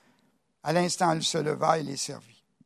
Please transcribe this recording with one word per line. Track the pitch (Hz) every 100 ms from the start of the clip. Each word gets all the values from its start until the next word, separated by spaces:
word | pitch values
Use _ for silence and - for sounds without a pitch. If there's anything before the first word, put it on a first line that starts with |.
| _ _ _ _ _ _
À | 147
l'instant, | 165 175 - 175
elle | 160
se | 151 165
leva | 151 139 156 165
et |
les | 143 139
servit. | - 127 - - _ _